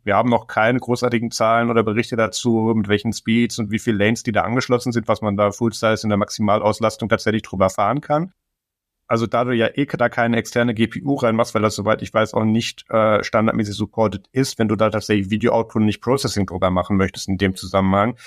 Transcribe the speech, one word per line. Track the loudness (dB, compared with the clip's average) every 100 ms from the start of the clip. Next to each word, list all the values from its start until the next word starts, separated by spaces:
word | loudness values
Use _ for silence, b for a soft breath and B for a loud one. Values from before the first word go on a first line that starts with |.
wir | 0 2
haben | 4
noch | 0 0
keine | 0 2 2
großartigen | -2 -2 0 0 -2
Zahlen | 0 2 2 2
oder | 2
Berichte | 2 0 -2 0
dazu, | -2 0 0 2 2 0
mit | 2
welchen | 0 0
Speeds | -4 0 2 0 -2
und | -4
wie | -4
viel | -2 0
Lanes | 0 0
die | -2
da | -2
angeschlossen | 0 -2 0 0 0
sind, | -2 0
was | 0
man | 0 2
da | 0
Full | 0 -2
Size | 0 0 0
in | 0
der | 0
Maximalauslastung | -2 -2 0 2 2 2 -2 -2 -2
tatsächlich | 0 0 -2
drüber | -2 0 0
fahren | 2 0 -2
kann. | -2 -2 -4 _ _ _ _ _ _ _ -4
Also | -2 0
da | 0
du | 0
ja | 0 0 -2
eh | -4
da | 0 0
keine | 2 0 0
externe | -2 0 0
G | 0 -4
P | -4
U | -4 0
reinmachst, | 0 2 0
weil | 0
das, | 0 0
soweit | -2 -2
ich | -2
weiß, | -2 0
auch | 0 0
nicht, | 0 -2 -8 -2
äh, | 0 2 2
standardmäßig | 0 0 0 0 -4 -4
supported | -4 0 -2 -2 -6
ist, | -4 -2 0
wenn | 0
du | 2
da | 0
tatsächlich | 0 0 0 0
Video-Output | 0 2 2 0 0
und | 0
nicht | 0
Processing | -2 -2 -2 -2 -4
drüber | -2 0
machen | 0 0 0
möchtest | 0 -4 -6
in | -2
dem | -2
Zusammenhang, | -2 -2 0 2 2 0 -2